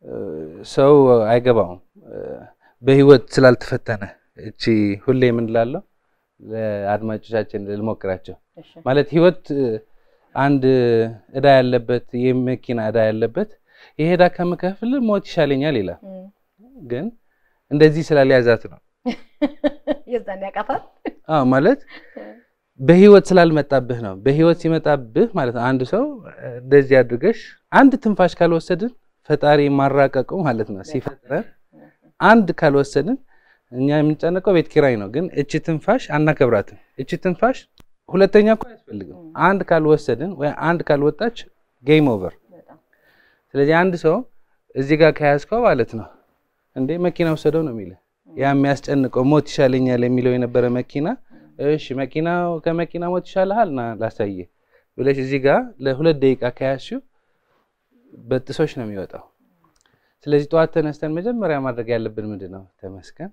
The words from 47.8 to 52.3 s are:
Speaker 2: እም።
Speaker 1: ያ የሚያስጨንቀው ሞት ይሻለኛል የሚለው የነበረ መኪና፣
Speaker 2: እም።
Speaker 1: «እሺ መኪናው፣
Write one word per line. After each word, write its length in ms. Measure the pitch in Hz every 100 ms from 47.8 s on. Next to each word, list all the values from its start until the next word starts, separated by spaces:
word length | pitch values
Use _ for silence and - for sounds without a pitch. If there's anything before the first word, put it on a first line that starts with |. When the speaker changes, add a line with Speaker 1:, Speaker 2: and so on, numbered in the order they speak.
| 90 92 _ _ _
Speaker 2:
እም። 60 |
Speaker 1:
ያ 120 | - 135
የሚያስጨንቀው 760 | 139 139 135 - 143 127 123
ሞት 220 | 131 151 143
ይሻለኛል 560 | - 135 131 127 123
የሚለው 300 | 123 127 127
የነበረ 320 | 123 120 123 123
መኪና፣ 380 | 123 127 143 160 254 - - - -
Speaker 2:
እም። 100 | 139
Speaker 1:
«እሺ 180 | 151 -
መኪናው፣ 540 | 131 135 151 165